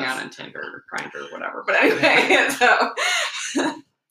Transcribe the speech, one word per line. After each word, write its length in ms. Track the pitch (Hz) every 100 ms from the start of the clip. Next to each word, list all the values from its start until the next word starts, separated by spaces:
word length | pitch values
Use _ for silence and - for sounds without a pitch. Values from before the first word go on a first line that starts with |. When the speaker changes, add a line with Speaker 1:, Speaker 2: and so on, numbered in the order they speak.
Speaker 1:
Yes. 160 | 131 131
Speaker 2:
out 60 |
on 60 | -
Tinder 320 | - - -
or 220 | - - -
Grindr 340 | - 73 73 71
or 40 |
whatever. 300 | - - - -
But 100 | -
anyway, 680 | 254 - 285 254 - 294 269
<laughs> 20 |
so 420 | - 247 202 - - 719 719 605 - - 262 311 302 - _ _